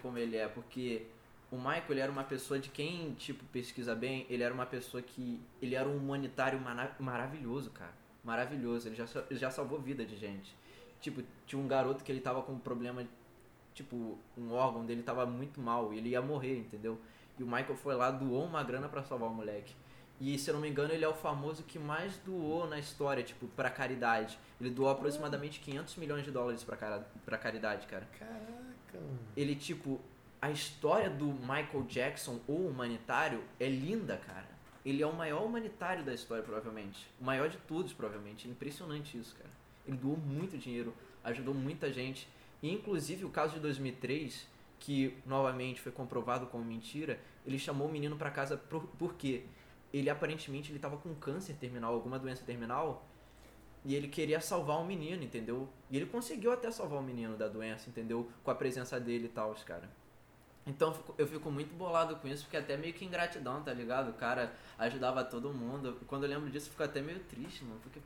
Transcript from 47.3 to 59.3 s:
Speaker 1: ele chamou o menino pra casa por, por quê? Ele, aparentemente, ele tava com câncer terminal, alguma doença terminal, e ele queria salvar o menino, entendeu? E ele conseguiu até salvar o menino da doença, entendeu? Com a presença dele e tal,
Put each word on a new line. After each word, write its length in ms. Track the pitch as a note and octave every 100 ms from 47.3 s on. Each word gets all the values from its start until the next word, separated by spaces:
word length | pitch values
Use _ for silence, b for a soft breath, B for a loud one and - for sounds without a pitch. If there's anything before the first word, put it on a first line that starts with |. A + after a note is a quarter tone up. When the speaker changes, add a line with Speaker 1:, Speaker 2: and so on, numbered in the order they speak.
| B
Speaker 1:
ele 140 | C3 C3+
chamou 300 | D3+ C#3+ D3
o 20 |
menino 260 | D#3 D3 D3
pra 140 | D3+
casa 260 | C#3 C#3 D3
por, 280 | - D#3+ D3+
por 280 | - F3
quê? 280 | - C#3 B2 - B B B -
Ele, 160 | C#3 C#3
aparentemente, 640 | D3 D#3+ D#3+ - C#3 D3
ele 60 | D3
tava 180 | C#3+ C#3+
com 180 | E3+
câncer 380 | D3+ C#3 D3+ F#3+
terminal, 380 | C#3+ B2 B2 A#2
alguma 260 | A#2 A#2 C3
doença 240 | C3 B2+
terminal, 640 | - A#2+ A2+ B2+ D#3 B2+ B B B B B B - -
e 100 | C3+
ele 140 | C#3 C#3+
queria 320 | C#3+ D3 D#3
salvar 380 | E3 F#3 D3 D3+
o 60 | E3+
menino, 360 | F#3+ D3+ F3+
entendeu? 460 | B2+ A#2 A2 B2 C3+ - -
E 60 | C3
ele 80 | F3+
conseguiu 440 | A#3 A#3+ C#4 A3
até 200 | B3 A#3
salvar 280 | A#3 F#3 C#3+
o 40 |
menino 340 | C3 A#2+ A2+ G#2+
da 100 | G#2+
doença, 440 | G#2+ A2 A2 -
entendeu? 400 | A#2+ A2+ A#2 A#2 B
Com 80 | -
a 40 |
presença 440 | B2 C3+ B2+ B2 B2+
dele 280 | A#2+ A#2+
e 20 |
tal, 220 | A#2